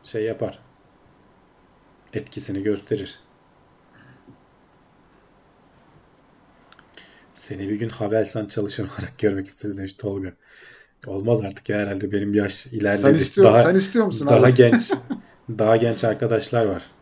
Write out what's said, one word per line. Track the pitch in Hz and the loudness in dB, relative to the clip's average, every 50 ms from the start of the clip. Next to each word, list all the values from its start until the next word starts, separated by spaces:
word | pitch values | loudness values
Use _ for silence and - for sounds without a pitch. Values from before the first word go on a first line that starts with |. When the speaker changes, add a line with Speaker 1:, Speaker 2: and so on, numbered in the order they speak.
| _ | _
Speaker 1:
şey | - - 110 107 | -10 -8 -6 -6
yapar. | 113 107 - 113 95 - - _ _ _ _ _ _ _ _ _ _ _ _ _ _ _ _ _ _ _ _ _ _ _ _ _ _ _ _ _ _ - | -6 -6 -6 -8 -10 -10 -16 _ _ _ _ _ _ _ _ _ _ _ _ _ _ _ _ _ _ _ _ _ _ _ _ _ _ _ _ _ _ -12
Etkisini | 107 - - - 104 - - 98 98 98 | -12 -12 -12 -14 -14 -10 -8 -8 -6 -4
gösterir. | 107 104 101 - - 110 101 95 - - _ _ _ _ _ _ _ _ _ _ _ _ _ _ _ _ - - - - _ _ - - _ _ _ _ _ _ _ _ _ _ _ _ _ _ _ _ _ _ _ _ _ _ _ _ _ _ _ _ _ _ _ _ - _ _ _ _ _ _ _ _ _ _ _ _ _ _ - - _ _ _ - - _ _ - _ _ _ | -4 -4 -4 -4 -6 -6 -6 -6 -12 -16 _ _ _ _ _ _ _ _ _ _ _ _ _ _ _ _ -20 -20 -20 -20 _ _ -20 -20 _ _ _ _ _ _ _ _ _ _ _ _ _ _ _ _ _ _ _ _ _ _ _ _ _ _ _ _ _ _ _ _ -20 _ _ _ _ _ _ _ _ _ _ _ _ _ _ -20 -20 _ _ _ -20 -20 _ _ -20 _ _ _
"Seni | - - - 101 92 98 98 | -20 -14 -14 -12 -10 -6 -6
bir | 107 | -4
gün | 104 117 113 | -4 -4 -8
Havelsan | - - 107 101 110 113 104 107 - 117 107 | -6 -6 -4 0 0 0 0 -2 -4 -8 -8
çalışan | 101 - 113 104 101 - - 101 92 | -6 -6 -6 -6 -4 -6 -8 -8 -8
olarak | - - 92 - - - | -8 -12 -12 -12 -8 -2
görmek | 110 104 98 95 95 | -2 0 0 -2 -8
isteriz." | - - - - 104 98 | -10 -14 -12 -10 -10 -10
demiş | 98 98 98 - | -8 -10 -12 -12
Tolga. | - - 101 98 98 95 90 - _ _ _ - - - - - - - _ _ _ - | -10 -8 -8 -8 -6 -8 -10 -14 _ _ _ -20 -20 -20 -20 -20 -20 -20 _ _ _ -14
Olmaz | - 95 98 101 117 120 98 | -10 -10 -6 0 0 0 0
artık | 98 95 98 - _ - | -2 -8 -10 -12 _ -6
ya | 104 | -4
herhalde | 104 101 98 98 98 104 95 | -4 -4 -4 -6 -6 -6 -4
benim | 101 101 101 101 101 | -4 -4 -4 0 0
yaş | 104 101 98 - - - | 0 0 -2 -6 -8 -12
ilerledi. | - 120 110 104 101 101 101 | -10 -8 -2 0 0 0 4
Speaker 2:
Sen | 110 139 160 | 4 4 4
istiyor, | 160 131 - - 196 190 | 4 2 -2 4 8 8
Speaker 1:
Daha, | - 107 120 123 | 8 10 8 6
Speaker 2:
sen | 165 185 | 6 4
istiyor | 190 190 - - 233 214 | 2 0 2 0 0 0
musun | 190 147 113 143 143 | 0 -2 -4 2 4
Speaker 1:
daha | 120 113 | 4 6
Speaker 2:
abi? | 127 127 123 | 6 6 8
Speaker 1:
genç, | 127 123 117 - 233 - - 392 - - - - - | 8 6 6 6 2 0 -2 -4 -6 -6 -10 -12 -12
Speaker 2:
<laughs> | - - - _ _ - | -12 -20 -20 _ _ -12
Speaker 1:
daha | 113 107 110 107 113 | -4 0 2 2 2
genç | 110 117 117 113 - - | 2 2 -2 -2 -2 -2
arkadaşlar | 113 107 - 120 110 117 107 - - - 117 113 | -2 -2 -2 -2 -2 -2 -2 -2 -2 -2 0 0
var. | 101 92 85 - - _ _ | 0 -2 -6 -10 -16 _ _